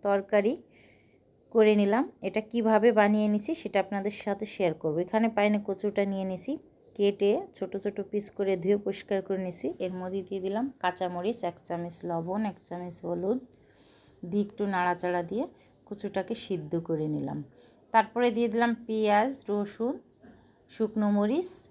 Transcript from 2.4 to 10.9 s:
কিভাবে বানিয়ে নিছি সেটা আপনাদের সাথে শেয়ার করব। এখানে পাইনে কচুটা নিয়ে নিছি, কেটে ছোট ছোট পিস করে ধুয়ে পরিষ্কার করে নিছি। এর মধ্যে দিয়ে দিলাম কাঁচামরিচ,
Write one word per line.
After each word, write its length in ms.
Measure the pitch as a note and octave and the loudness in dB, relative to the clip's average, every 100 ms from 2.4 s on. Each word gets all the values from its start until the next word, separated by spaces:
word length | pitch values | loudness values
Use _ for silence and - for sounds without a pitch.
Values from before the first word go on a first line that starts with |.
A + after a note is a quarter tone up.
| G#3+ | -2
কিভাবে 380 | A#3 A3 G#3+ A3+ G#3+ | 0 4 6 8 6
বানিয়ে 260 | G#3 G#3+ G#3+ | 6 6 2
নিছি 200 | G#3 G#3 - | 0 0 -6
সেটা 180 | G3+ G3 | -2 -2
আপনাদের 300 | F#3+ G3+ G3 G3+ | 0 -2 -4 -4
সাথে 200 | - G3+ G#3+ | -4 -4 -6
শেয়ার 180 | - F3+ D#3 | 0 0 0
করব। 160 | D#3+ D#3 | -2 -2
এখানে 220 | F3 A3 A3+ A3 | 0 2 2 2
পাইনে 220 | G#3 G#3 G3+ | 2 2 -2
কচুটা 360 | F#3+ G#3 G3+ G3+ | -4 -2 0 0
নিয়ে 140 | G3 F#3+ | -2 -4
নিছি, 220 | F3+ - D#4 - _ - - | -6 -6 -8 -10 _ -20 0
কেটে 340 | G3+ G3+ G3+ B3+ G4 - | 0 2 2 2 -2 -8
ছোট 160 | F#3+ G3+ | -8 -4
ছোট 120 | G#3 G3+ G3 | -6 -6 -6
পিস 160 | G#3 G3+ - | -6 -6 -4
করে 160 | G3 F#3 | 0 0
ধুয়ে 160 | F3+ G3+ | 2 0
পরিষ্কার 340 | G3+ G3 - G3 F#3+ | 0 -6 -4 -4 -2
করে 140 | F#3+ F#3 | -4 -4
নিছি। 200 | F3 C4+ F4 | -6 -6 -4
এর 80 | F#3 F#3 | -6 -6
মধ্যে 200 | F#3 G3 F#3 | -6 -6 -6
দিয়ে 120 | G3 F#3 | -6 -4
দিলাম 180 | G#3 C4+ - | -2 -4 -2
কাঁচামরিচ, 560 | F3+ | -4